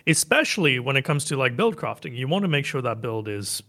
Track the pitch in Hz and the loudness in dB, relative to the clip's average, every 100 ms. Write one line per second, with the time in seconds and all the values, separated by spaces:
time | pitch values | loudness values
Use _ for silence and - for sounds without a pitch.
0 | - 156 - 285 311 - 156 127 123 135 | 2 2 4 2 2 2 2 2 0 -4
1 | 135 147 - 139 131 120 226 190 123 107 | -2 -2 -2 2 2 4 0 0 -6 -6
2 | 151 120 131 185 196 143 139 139 123 110 | -10 -6 -2 0 2 2 0 -2 -2 -2
3 | 120 110 107 104 101 - | -4 -4 -4 -6 -6 -8